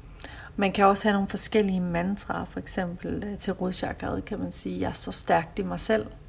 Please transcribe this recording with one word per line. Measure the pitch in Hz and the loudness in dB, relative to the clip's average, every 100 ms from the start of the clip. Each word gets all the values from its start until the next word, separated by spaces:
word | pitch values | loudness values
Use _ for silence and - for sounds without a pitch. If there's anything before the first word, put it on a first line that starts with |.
| - - - - - - | -18 -16 -14 -14 -8 0
man | 196 | 2
kan | 196 196 | 8 8
også | 202 214 | 8 4
have | |
nogle | 202 196 | 4 2
forskellige | 196 - 220 196 185 | 0 2 4 4 2
mantraer, | 180 170 185 202 - - 180 | 2 2 0 -2 -2 -4 -4
for | 180 | -6
eksempel, | - - 175 180 170 - | -4 -2 -4 -4 -6 -4
øh, | 208 196 | -6 -4
til | - | -4
rodchakraet | 180 185 185 - - - 185 - | -2 -2 -2 -4 -4 -4 -4 -4
kan | 190 | -4
man | 180 | -4
sige, | - 185 185 | -4 -4 -2
"Jeg | 185 - | -2 -2
står | - | -4
stærkt | - - 170 160 - | -2 2 2 2 -4
i | |
mig | 185 175 | -4 -2
selv", | - 220 - - | 2 0 0 -12